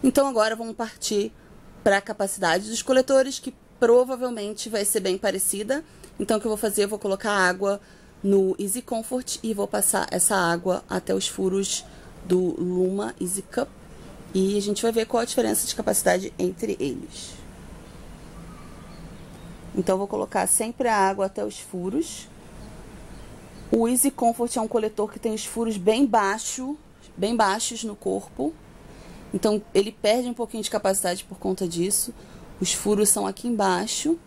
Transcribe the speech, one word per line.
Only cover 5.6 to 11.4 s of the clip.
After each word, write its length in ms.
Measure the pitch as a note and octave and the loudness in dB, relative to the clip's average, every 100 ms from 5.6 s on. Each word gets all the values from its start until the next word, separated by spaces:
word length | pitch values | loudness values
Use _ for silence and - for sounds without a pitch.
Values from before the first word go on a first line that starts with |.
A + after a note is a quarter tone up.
| G#3+ C#4 - - - - | -2 -2 -4 -20 -20 -8
Então 180 | G#3 A3 | 0 0
o 40 | |
que 60 | A3+ | 0
eu 20 | |
vou 80 | G#3 | 0
fazer, 280 | A3 G#3 G3+ | 0 2 0
eu 40 | |
vou 80 | G#3 | 0
colocar 340 | G#3 F#3+ A3 | -2 -2 2
água 480 | G#3 F#3 F#3 G3 G3+ - - - - | 4 4 4 0 -2 -6 -20 -20 -4
no 320 | G3 G3 F#3+ - | 4 6 4 0
Easy 240 | G3+ B3 | -4 -4
Comfort 560 | - A3+ A3+ B3+ B3+ - | -4 -6 -2 -6 -4 -6
e 100 | A3+ | -4
vou 140 | G3+ G3+ | -2 -2
passar 400 | G#3 G3 F#3+ - | 0 2 2 0
essa 260 | F3+ - G3 | 2 2 4
água 480 | E3+ E3+ F#3 F3+ - | 2 2 0 -2 -2
até 240 | F#3+ - | -4 -2
os 140 | F#3+ - | -2 -2
furos 580 | - | -2